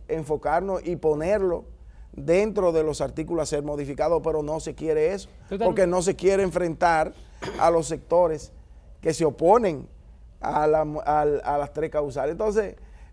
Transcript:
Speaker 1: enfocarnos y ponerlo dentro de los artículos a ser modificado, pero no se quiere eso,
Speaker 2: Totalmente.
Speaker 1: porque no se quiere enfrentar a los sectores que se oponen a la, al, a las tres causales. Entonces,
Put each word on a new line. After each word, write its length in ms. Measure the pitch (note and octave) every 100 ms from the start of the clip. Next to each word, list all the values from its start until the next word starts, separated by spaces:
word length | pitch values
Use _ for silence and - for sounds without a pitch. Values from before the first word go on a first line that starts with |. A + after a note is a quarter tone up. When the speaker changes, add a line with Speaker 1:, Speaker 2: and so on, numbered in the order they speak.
| -
Speaker 1:
enfocarnos 760 | D#3+ D3+ D3 D3 E3 G3 F#3 E3+
y 120 | E3
ponerlo 680 | D#3+ D3 E3 G#3 F#3+ E3 - - - - -
dentro 580 | - C#3+ F3+ G#3+ G3+ F3+
de 120 | D#3+
los 180 | D#3 C#3
artículos 420 | C3+ B2+ D#3 E3+
a 20 | C#3+
ser 180 | D3
modificado, 580 | D3 D3 C#3 C3+ D#3 D#3+
pero 220 | D#3 D#3
no 160 | D3 D#3
se 160 | D#3 -
quiere 380 | D#3+ D3+ D#3+
eso, 160 | G3 -
Speaker 2:
Totalmente. 360 | - - G3 F#3
Speaker 1:
porque 220 | F#3 F3
no 140 | F3+
se 140 | F3 -
quiere 280 | F#3 G3
enfrentar 720 | F#3+ F3 E3+ D3 F3 D#3+ D#3 - - - - -
a 100 | E3+
los 160 | E3 D#3
sectores 640 | D3+ - E3+ E3+ D#3 - - - - - -
que 120 | D#3+
se 100 | D3+
oponen 640 | D#3 - E3 A#3 G#3 C#3 B2+ - - - - -
a 260 | - D3+ D#3
la, 140 | D#3
al, 600 | D3+ D3+ - D3+ D3+ C#3+
a 140 | - C#3+
las 160 | C#3
tres 160 | D#3 D#3
causales. 420 | D3+ D3 C3+ C#3+
Entonces, 440 | E3+ G#3+ G#3 F#3+ - - - -